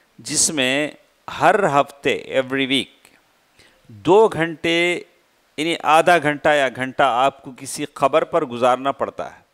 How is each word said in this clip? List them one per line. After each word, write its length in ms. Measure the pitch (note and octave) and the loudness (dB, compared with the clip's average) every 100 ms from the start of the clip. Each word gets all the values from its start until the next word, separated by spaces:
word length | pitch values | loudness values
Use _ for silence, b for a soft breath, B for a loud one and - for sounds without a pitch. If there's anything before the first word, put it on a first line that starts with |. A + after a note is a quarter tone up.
| _ - | _ -20
जिसमें 800 | A#2+ D3+ - D#3 B2+ C#3 D3 - _ _ - | -8 -4 -2 -2 -2 -2 -4 -10 _ _ -14
हर 360 | - D3+ G3+ F#3+ | 0 2 4 2
हफ्ते, 480 | C#3+ C#3 - C#3 G2 - | 0 -2 -4 -4 -4 -4
every 320 | C3+ B2+ C3+ C3 | -4 -2 -4 -2
week, 440 | C3+ F#2+ _ _ _ _ _ _ _ b b b | -2 -4 _ _ _ _ _ _ _ b b b
दो 380 | G#2+ A#2+ G3+ G#3+ | -6 2 4 4
घंटे 800 | E3 E3 D3+ E3 E3+ F3 E3 - _ _ _ _ - | 2 -4 -4 -2 0 0 -4 -8 _ _ _ _ -8
यानी 160 | D#3+ | -4
आधा 440 | E3 - D#3 E3 E3+ | -2 2 4 4 2
घंटा 340 | D3 C#3+ D#3+ | 2 0 0
या 140 | D3 C3 | 2 0
घंटा 380 | A#2+ C3 B2+ C#3 A#2 | -4 -6 0 0 2
आपको 340 | C3+ - C3+ | 0 -2 -12
किसी 340 | B2 C3+ - C#3+ - | -18 -14 -10 -10 -2
ख़बर 280 | C#3 D#3 | 0 0
पर 200 | E3 E3+ | 0 -2
गुजारना 480 | C#3+ A#2+ B2 B2+ C3+ | -4 -2 0 0 -2
पड़ता 320 | C3 G#2 - | -4 -6 -8
है। 200 | D#2 - _ | -14 -16 _